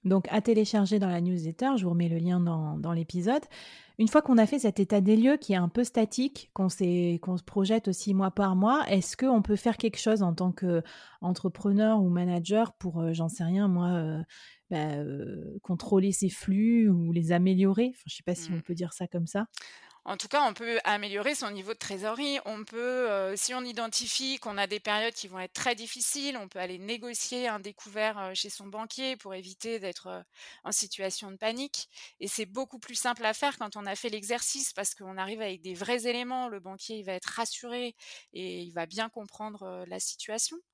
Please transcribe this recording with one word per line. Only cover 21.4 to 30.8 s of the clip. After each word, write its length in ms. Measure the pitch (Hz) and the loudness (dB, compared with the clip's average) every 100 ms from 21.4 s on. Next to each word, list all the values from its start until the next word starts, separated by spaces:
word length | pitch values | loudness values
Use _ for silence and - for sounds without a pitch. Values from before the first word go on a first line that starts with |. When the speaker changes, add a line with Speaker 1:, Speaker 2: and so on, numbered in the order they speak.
| 240 | -4
Speaker 2:
niveau 240 | 202 190 | -8 -10
de 40 | 220 | -10
trésorerie. 600 | - 196 208 233 285 277 - | -8 -6 -6 -4 -4 -4 -6
On 180 | 214 | -10
peut, 460 | 214 226 240 254 240 | -10 -6 -4 -2 0
euh, 260 | 202 190 190 | 0 -2 -2
si 160 | - | -4
on 80 | 254 | -4
identifie 800 | 247 233 226 - 233 - 262 269 | -6 -6 -4 -4 -2 -4 -2 -6
qu'on 180 | 233 202 | -6 -2
a 100 | 202 | -2
des 140 | 208 | -2
périodes 320 | 214 208 226 | -2 0 0
qui 160 | 220 202 | -4 -12
vont 100 | 185 | -10
être 140 | 185 | -10
très 220 | - 262 | -4 -2
difficiles, 640 | 233 226 262 - 285 285 262 | -2 -6 -4 -2 -2 -4 -6
on 80 | 190 | -10
peut 120 | 196 | -8
aller 180 | 180 180 | -8 -8
négocier 680 | 196 233 240 233 - 247 247 | -8 -8 -6 -6 -4 -4 -4
un 140 | 214 | -4
découvert, 560 | 196 208 208 202 214 208 | -10 -16 -12 -2 -2 -2
euh, 120 | 190 | -6
chez 160 | 190 208 | -6 -6
son 200 | - 196 | -8 -12
banquier 480 | 208 220 - 262 247 | -12 -10 -6 -6 -6
pour 180 | 202 | -10
éviter 460 | 190 185 190 226 226 | -12 -12 -12 -8 -6
d'être, 260 | 190 175 185 | -6 -10 -12
euh, 160 | 185 180 _ - - | -14 -16 _ -20 -16
en 80 | - | -4
situation 580 | 214 | -4